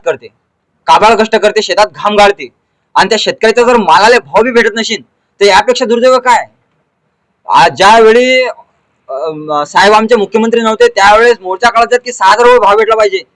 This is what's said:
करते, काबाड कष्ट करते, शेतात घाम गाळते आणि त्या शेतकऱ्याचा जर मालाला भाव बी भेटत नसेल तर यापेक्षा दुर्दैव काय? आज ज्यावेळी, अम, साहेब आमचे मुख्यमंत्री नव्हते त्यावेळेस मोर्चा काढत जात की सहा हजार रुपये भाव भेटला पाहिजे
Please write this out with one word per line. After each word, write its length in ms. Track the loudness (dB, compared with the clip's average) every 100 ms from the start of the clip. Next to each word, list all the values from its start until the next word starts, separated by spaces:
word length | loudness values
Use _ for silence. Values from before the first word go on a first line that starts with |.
| -4
करते, 220 | -8 -12 _ _ _ _ _ -2
काबाड 320 | 2 2 0
कष्ट 160 | 0 0
करते, 260 | -2 -2
शेतात 240 | -4 -2 -2 -4
घाम 200 | -4 0
गाळते 320 | 0 0 -10 _ _ _ _ -4
आणि 140 | -2
त्या 80 | -2
शेतकऱ्याचा 420 | -4 -2 -2 0
जर 140 | 0 0
मालाला 420 | 2 2 2 0
भाव 240 | 0 -2
बी 80 | 0
भेटत 180 | 0 -2 -4
नसेल 260 | -8 -10 -12 _ _ -2
तर 60 | 0
यापेक्षा 400 | 2 0 -4 -2
दुर्दैव 320 | 0 2 2
काय? 260 | 0 -2 -4 _ _ _ _ _ _ _ _ _ -4
आज 180 | 0 0
ज्यावेळी, 720 | 0 2 4 4 2 2 0 -2 -8 _ _ _ _ -16
अम, 540 | -10 -10 -10 -6 -6
साहेब 300 | -4 -2 2
आमचे 220 | 2 2 -2
मुख्यमंत्री 460 | -2 -4 -2 -2
नव्हते 260 | -2 0 0
त्यावेळेस 500 | 2 2 4 2 0
मोर्चा 280 | -6 -4 -2
काढत 180 | 0 0
जात 80 | -2 -4
की 80 |
सहा 180 | -2 0
हजार 140 | 2 2
रुपये 140 | 4
भाव 160 | 2 2
भेटला 200 | 0 0
पाहिजे 240 | 0 -4 -10